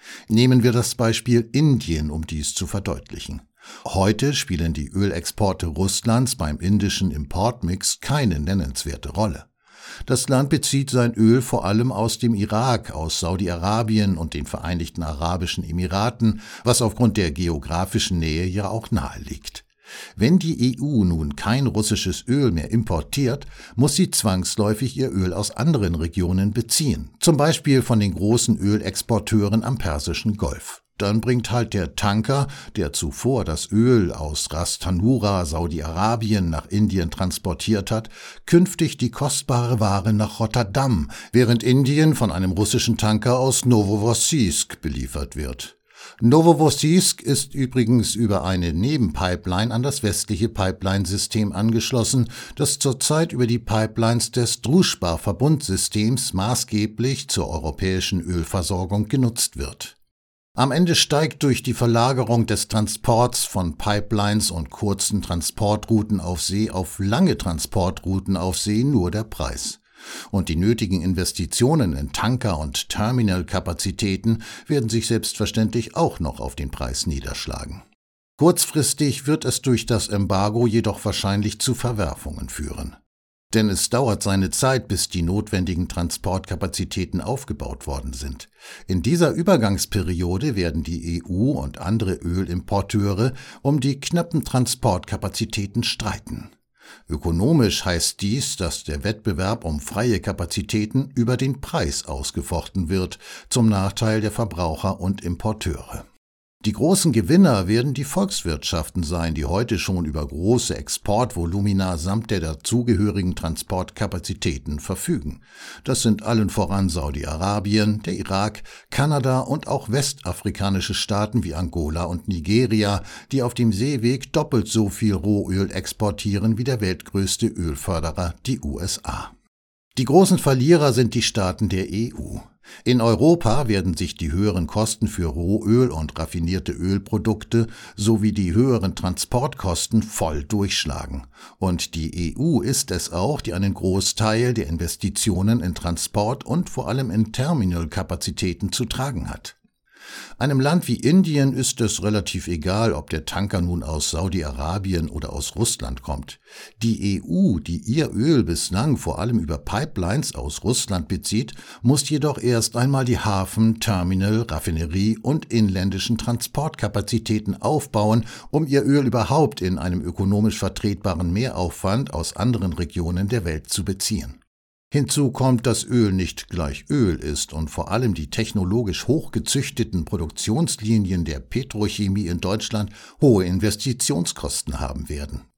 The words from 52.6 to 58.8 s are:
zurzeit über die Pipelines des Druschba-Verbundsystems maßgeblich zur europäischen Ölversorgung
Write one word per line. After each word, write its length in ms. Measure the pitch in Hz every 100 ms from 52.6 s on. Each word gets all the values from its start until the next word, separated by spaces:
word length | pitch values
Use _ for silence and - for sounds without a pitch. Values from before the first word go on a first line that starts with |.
| 147 -
zurzeit 560 | 139 131 - 156 165
über 120 | 131 117
die 120 | 117
Pipelines 720 | 117 110 110 113 113 117 -
des 320 | 123 117 -
Druschba-Verbundsystems 1700 | 110 180 - - 87 82 107 85 143 147 - 95 - 104 110 127 -
maßgeblich 960 | 92 107 120 - 104 107 - 127 135 -
zur 220 | - 71
europäischen 720 | 80 78 - 95 92 - 87
Ölversorgung 840 | 80 87 80 98 85 90